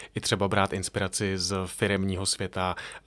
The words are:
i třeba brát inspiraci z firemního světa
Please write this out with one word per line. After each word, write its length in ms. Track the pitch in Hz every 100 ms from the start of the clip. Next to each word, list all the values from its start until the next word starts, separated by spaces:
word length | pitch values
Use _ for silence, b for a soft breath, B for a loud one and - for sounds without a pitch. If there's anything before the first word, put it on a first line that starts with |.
| B
i 60 | -
třeba 280 | - 98 98
brát 240 | 101 98
inspiraci 680 | 92 90 101 95 - 101 95
z 180 | 90 98 92
firemního 600 | - 101 98 95 92 98
světa 480 | - 95 95 92 87 B B